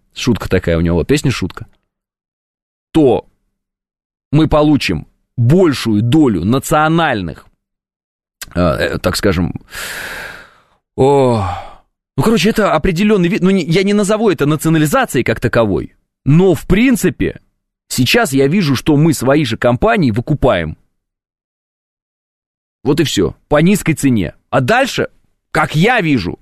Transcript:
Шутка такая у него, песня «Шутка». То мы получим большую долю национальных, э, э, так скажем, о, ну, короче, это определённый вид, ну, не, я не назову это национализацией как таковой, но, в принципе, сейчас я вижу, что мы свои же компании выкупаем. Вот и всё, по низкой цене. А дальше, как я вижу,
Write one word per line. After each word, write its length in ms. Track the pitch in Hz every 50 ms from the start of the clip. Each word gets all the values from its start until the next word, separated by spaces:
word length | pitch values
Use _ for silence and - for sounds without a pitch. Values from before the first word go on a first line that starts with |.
| _ _ _
Шутка 340 | - - 127 110 - - -
такая 300 | 95 92 - 87 82 82
у 20 |
него, 220 | 85 85 87 85
песня 300 | 71 - 135 156 - 143
«Шутка». 340 | 113 - 95 87 - - - - _ _ _ _ _ _ _ _ _ _ _ _ _ _ _ _ _ _ _ _ _ _ _ _
То 340 | - 160 151 127 104 - - _ _ _ _ _ _ _ _ _ _ _ _ _ _ _ _ _ _ _ _ _
мы 180 | 135 151 156 -
получим 600 | 156 151 151 151 151 123 - - 87 73 - - _ _ _ _ _
большую 680 | - 117 120 160 190 190 160 - - - 117 107 104
долю 420 | 113 120 143 160 151 127 101 82 80
национальных, 1040 | 101 123 135 - - 160 151 156 156 160 170 165 151 123 104 90 80 65 - - _ _ _ _ _ _ _ _ _ _ _ _ _ _ _ _ _ _ _ - - -
э, 60 | 85
э, 380 | 90 82 64 55 87 78 - -
так 180 | - 92 87
скажем, 460 | - - 101 85 - 85 67 - - - _ - - - - - - - - - - - - - - - - _ _ _ _ _ _ _ _ _
о, 480 | - 131 135 143 139 131 127 120 110 92 90 90 - - - - - _ _ _ _ _ _ _
ну, 60 | -
короче, 280 | 131 220 240 190 151 214
это 220 | - - 208 170
определённый 560 | 151 156 - 160 165 165 214 208 214 196 175 170
вид, 140 | 175 165
ну, 80 | 165 190
не, 140 | 196 196 147
я 180 | 170 165 190
не 120 | 190 202 202
назову 360 | 208 208 180 214 208 226 208
это 160 | 180 - 143
национализацией 800 | 143 156 151 - 165 160 160 151 143 - 269 240 - - 123 117
как 160 | - 113 -
таковой, 540 | - 117 - 120 117 104 90 67 - - _ _ _ _ _ _ _
но, 300 | - 147 165 190 190 160
в 120 | - -
принципе, 720 | - 180 202 240 277 247 185 - 160 - - 90 73 - - - _ _ _ _ _ _ _ _ _
сейчас 440 | - - 127 - - 240 233 139
я 140 | 135 135 135
вижу, 300 | 139 165 214 180 143 131
что 200 | - - - 151
мы 160 | 143 156 170
свои 320 | 131 - 117 127 139 156 156
же 120 | 110 113
компании 560 | - - 120 123 120 - 214 233 220 160 123
выкупаем. 640 | 104 117 - - 156 - - 123 107 87 80 78 82 - _ _ _ _ _ _ _ _ _ _ _ _ _ _ _ _ _ _ _ _ _ _ _ _ _ _ _ _ _ _ _ _ _ _ _ _ _ _ _ _ -
Вот 160 | 131 - 143
и 40 | 156
всё, 300 | - - 104 90 67 - - _ _
по 80 | 151
низкой 380 | 151 160 180 208 180 - 175 151
цене. 400 | - - 135 120 107 87 - - _ _ _
А 100 | - 139
дальше, 480 | 127 120 220 254 277 226 - - 101 - _ _ _ _ _ _ _ _
как 240 | - 156 156 - -
я 280 | 151 175 - - 240
вижу, 360 | 170 156 143 117 85 87 - -